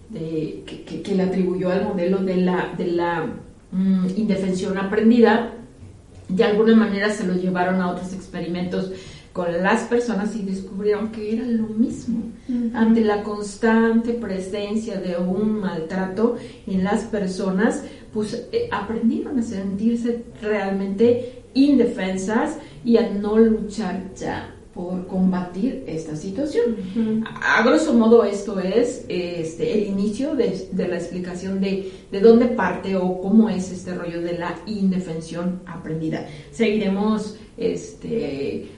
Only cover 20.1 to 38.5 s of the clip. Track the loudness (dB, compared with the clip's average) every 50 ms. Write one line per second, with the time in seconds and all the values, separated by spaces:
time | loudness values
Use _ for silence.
20.1 | -2 -4 -6 -12 -14 -8 -4 -2 0 0 0 0 -2 -2 -2 -2 2 4 4 4
21.1 | 4 2 0 -6 -12 -16 -20 -4 2 4 6 6 6 6 4 4 2 -2 -4 -2
22.1 | -2 -2 -2 0 0 0 0 0 -4 -6 -12 -16 -18 -8 0 4 4 4 4 2
23.1 | 0 -2 -2 2 6 6 6 6 6 2 0 -6 -6 -6 -4 -4 -4 -6 -8 -10
24.1 | -10 -8 -6 -6 -6 -6 -8 -12 -16 -18 -20 -16 -12 -10 -8 -6 -6 -6 -6 -4
25.1 | 0 2 2 4 2 0 -4 -6 -4 -2 -2 -2 -2 -4 -8 -8 -8 -8 -6 -6
26.1 | -8 -8 -8 -8 -4 -4 -4 0 0 2 2 2 0 -2 -6 -4 -2 -2 0 0
27.1 | 0 -2 -2 -4 -8 -6 0 2 2 4 6 6 6 4 4 4 4 6 8 8
28.1 | 8 8 8 6 0 -2 -4 -4 -4 -2 -2 2 2 2 2 2 -2 -6 -8 -6
29.1 | -4 -4 -4 -4 -4 -6 -6 -6 -4 -4 -4 -2 0 0 0 0 -2 0 0 -2
30.1 | 0 -2 -2 -2 0 0 0 0 0 -4 -6 -6 -4 -4 -2 -2 -2 -4 -4 -6
31.1 | -6 -8 -8 -8 -8 -8 -6 -4 -2 -2 0 0 0 -2 -4 -8 -12 -14 -14 -8
32.1 | -2 6 8 8 8 8 6 4 2 0 0 -2 -2 -4 -4 -4 -2 0 0 0
33.1 | -2 -2 0 4 6 6 6 6 2 -2 -4 -6 -8 -10 -10 -8 -8 -8 -8 -6
34.1 | -6 -6 -4 -4 -4 -4 -4 -6 -6 -8 -8 -8 -4 0 0 2 2 0 -2 -4
35.1 | -6 -8 -8 -8 -8 -4 -4 -4 -4 -6 -10 -12 -14 -12 -8 -6 -6 -4 -2 -4
36.1 | -4 -4 -6 -10 -14 -16 -18 -16 -2 0 2 2 2 2 2 0 0 2 2 2
37.1 | 0 0 -2 -6 -10 -14 -18 -18 -10 -4 -2 -2 -2 -2 -6 -12 -16 -14 -8 -4
38.1 | -4 -2 -2 -2 -4 -4 -4 -4